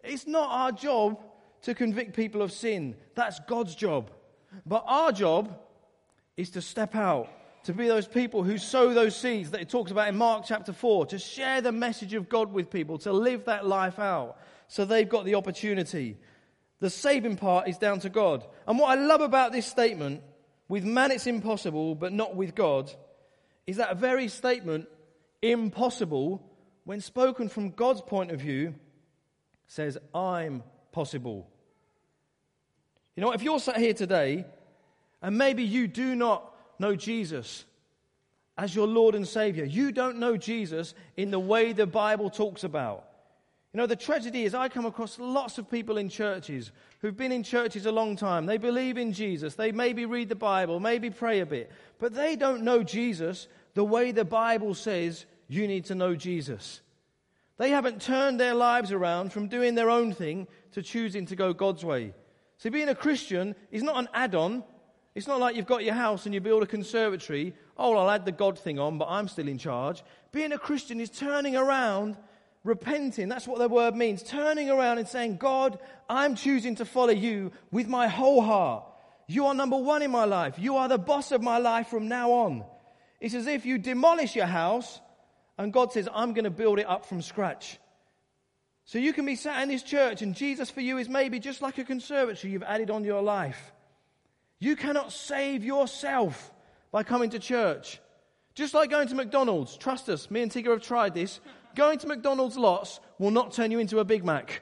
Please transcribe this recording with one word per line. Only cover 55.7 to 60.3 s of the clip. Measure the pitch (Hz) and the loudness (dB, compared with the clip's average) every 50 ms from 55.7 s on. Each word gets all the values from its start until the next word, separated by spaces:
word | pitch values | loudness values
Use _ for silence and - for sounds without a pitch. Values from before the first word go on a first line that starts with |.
| 196 185 170 | -2 -4 -4
to | - 190 | -4 -2
know | 185 185 180 175 | 0 0 0 0
Jesus. | 156 - 180 180 170 143 131 127 98 - - - - _ _ _ _ _ _ _ _ _ _ _ _ _ _ _ _ | -2 -2 -4 -4 -4 -4 -6 -8 -10 -10 -14 -18 -18 _ _ _ _ _ _ _ _ _ _ _ _ _ _ _ _
They | 240 269 | 2 4
haven't | 285 285 240 254 226 208 | 4 4 2 0 -2 -4
turned | - - 254 262 277 277 262 233 | -2 0 2 2 4 2 4 4
their | 247 247 240 | 2 4 4
lives | 240 240 240 240 247 226 190 | 4 4 6 4 4 2 0
around | 196 196 180 170 170 175 190 190 | 0 0 2 2 2 0 -2 -4
from | - 208 208 | -4 -6 -6
doing | 202 233 247 247 240 240 | -4 -2 0 2 2 2
their | 233 233 226 | 4 4 4
own | 233 240 240 226 | 4 4 2 2
thing | 190 - 180 151 | -2 -4 -4 -6